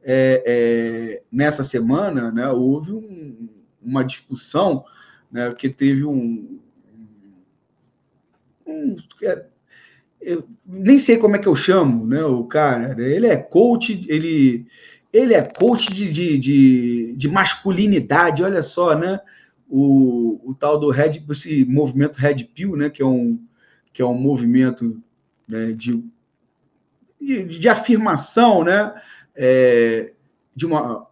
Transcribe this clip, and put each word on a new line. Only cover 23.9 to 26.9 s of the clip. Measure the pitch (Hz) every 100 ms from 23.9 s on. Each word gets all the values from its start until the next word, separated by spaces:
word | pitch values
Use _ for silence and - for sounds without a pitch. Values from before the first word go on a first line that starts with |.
que | -
é | 127
um |
movimento, | 123 131 131 120 127 131 120 117 113 - _ _ _ _
né, | 110 113
de, | 113 120 117 117 _ _ _ _ _ _ _ _